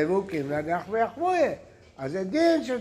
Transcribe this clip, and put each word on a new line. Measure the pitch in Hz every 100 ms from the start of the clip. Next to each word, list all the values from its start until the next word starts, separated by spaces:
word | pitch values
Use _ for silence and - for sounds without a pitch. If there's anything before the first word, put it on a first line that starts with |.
| 156
והוא | 190 190
קימנא | 160 139 151
דאח | 151 170 185
ויחבויה." | 220 226 277 359 349 240 147 - - - -
אז | 135
זה | 185
דין | 185 302 339 320
שהוא | 240 247